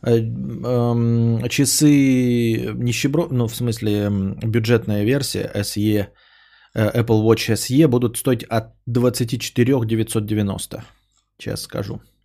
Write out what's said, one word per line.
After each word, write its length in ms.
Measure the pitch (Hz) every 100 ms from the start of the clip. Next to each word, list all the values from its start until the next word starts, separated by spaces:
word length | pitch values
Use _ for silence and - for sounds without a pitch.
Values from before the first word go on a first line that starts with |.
э, 160 | 120 117
эм, 1300 | 113 120 131 117 120 123 120 117 117 117 117 117 117
часы 1200 | - 139 - 151 143 135 127 123 120 117 113 120
нищебро-, 560 | 107 123 117 139 147 170
ну, 160 | 127 113
в 80 |
смысле, 380 | - 123 113 107 104
м, 300 | 104 101 95 -
бюджетная 640 | 113 113 110 117 - 104
версия 460 | 104 139 131 - 101
S 220 | 107 101 -
E, 320 | 107 104 101 _ _ _ _ _ _
э, 260 | - 107 120
Apple 200 | 113 110
Watch 300 | 110 110 -
S 180 | 107 -
E 160 | 127 160
будут 300 | 123 120 -
стоить 280 | - 120
от 300 | - 113 110 _ -
двадцати 520 | 120 123 117 120 -
четырёх 480 | - - 120 135 110
девятьсот 400 | 110 110 113 104
девяносто. 580 | 107 104 95 - - - _ _ _ _ _
Щас 220 | - 107
скажу. 380 | - - 104 117 _ _